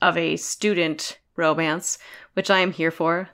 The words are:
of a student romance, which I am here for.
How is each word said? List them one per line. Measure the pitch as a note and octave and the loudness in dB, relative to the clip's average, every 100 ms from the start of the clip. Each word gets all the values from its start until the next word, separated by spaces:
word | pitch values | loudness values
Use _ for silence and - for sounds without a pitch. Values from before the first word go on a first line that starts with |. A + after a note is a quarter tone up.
of | F3 E3+ | 0 2
a | E3 D#3+ | 0 -2
student | - - G#3 F3 D#3+ D#3 - - _ - | -6 -2 0 2 0 -2 -8 -12 _ -2
romance, | D#3+ D#3 D#3+ E3 - - - - - | 0 2 0 -2 -4 -8 -12 -20 -8
which | - F#3+ | -2 2
I | F#3+ | 2
am | F#3 | 2
here | E3+ E3 | 0 -2
for. | E3 E3 E3+ F#3 | 0 0 -2 -4